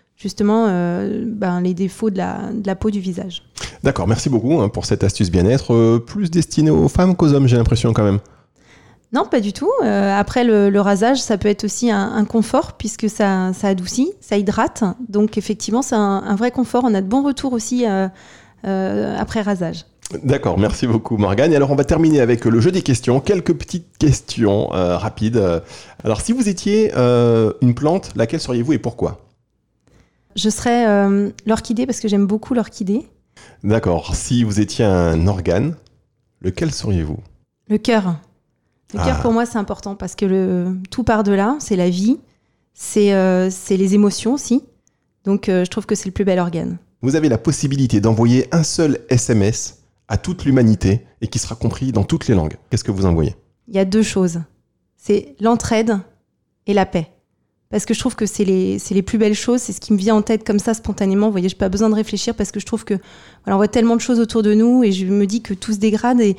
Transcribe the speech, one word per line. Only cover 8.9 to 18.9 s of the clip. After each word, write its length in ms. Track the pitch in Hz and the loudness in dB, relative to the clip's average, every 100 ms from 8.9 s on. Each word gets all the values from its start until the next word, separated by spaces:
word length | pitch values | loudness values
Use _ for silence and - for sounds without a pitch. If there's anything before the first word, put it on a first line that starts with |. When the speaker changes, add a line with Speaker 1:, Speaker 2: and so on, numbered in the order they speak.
| _ - | _ -6
Speaker 1:
Non, 120 | 247 403 | -2 0
pas 140 | 294 | 0
du 120 | 208 | -2
tout. 200 | - 339 523 | -4 -2 0
Euh, 340 | 240 202 196 196 | 0 2 2 0
après, 280 | 196 247 | 0 0
le, 260 | 240 214 202 | 4 4 4
le 100 | 202 | 4
rasage, 400 | 202 202 226 269 | 2 2 2 2
ça 160 | - 202 | 0 0
peut 120 | 208 | 0
être 160 | 202 | 0
aussi 260 | 208 - 240 | -4 -2 0
un, 220 | 202 196 | 0 0
un 100 | 220 | 0
confort 500 | 208 226 220 262 - | 0 0 0 0 -2
puisque 360 | - 214 - 214 | -6 -10 -4 -4
ça, 420 | 208 202 190 185 | 0 0 0 -2
ça 120 | 185 202 | -2 -2
adoucit, 460 | 190 180 - 302 - | -2 -2 -2 -2 -4
ça 160 | - 202 | -4 -2
hydrate. 480 | 202 208 240 - 196 175 247 | 0 0 -2 0 -4 -4 -4
Donc 280 | 208 214 214 | 0 0 0
effectivement, 460 | 190 208 - 226 | -4 -6 -2 -2
c'est 140 | 277 226 | 0 0
un, 260 | 202 196 | 0 -2
un 140 | 196 202 | -2 -2
vrai 160 | 240 | 0
confort. 320 | 247 233 240 | -2 -2 0
On 100 | 240 | 2
a 60 | 196 | 0
de 80 | 190 | 0
bons 160 | 254 | 0
retours 280 | 277 269 277 | 0 -2 -4
aussi, 340 | 240 - 247 233 | -4 -2 -2 0
euh, 200 | 190 190 185 - - - _ | 0 -2 -6 -20 -20 -20 _
euh, 520 | 196 190 190 | -6 -4 -2